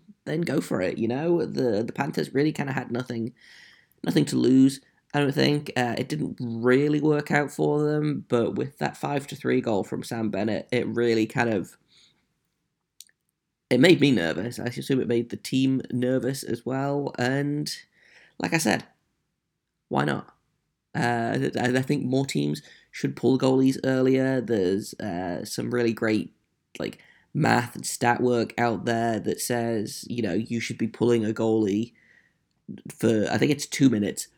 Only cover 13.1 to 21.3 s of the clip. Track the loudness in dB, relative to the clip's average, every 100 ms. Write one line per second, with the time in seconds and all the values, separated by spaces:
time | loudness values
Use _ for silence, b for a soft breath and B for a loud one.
13.1 | _ _ _ _ _ 0 6 8 8 6
14.1 | 4 2 -2 -6 -6 -8 -6 -2 0 2
15.1 | 0 -2 -8 -2 0 2 0 -2 -2 0
16.1 | 0 -2 -4 -6 -6 -4 -4 -2 -2 -4
17.1 | -2 -2 0 -2 -4 -6 -10 -16 b b
18.1 | b b b -2 0 2 0 -4 _ _
19.1 | _ _ _ _ _ _ _ -4 -2 0
20.1 | -4 -8 _ _ _ _ _ _ -2 0
21.1 | 0 0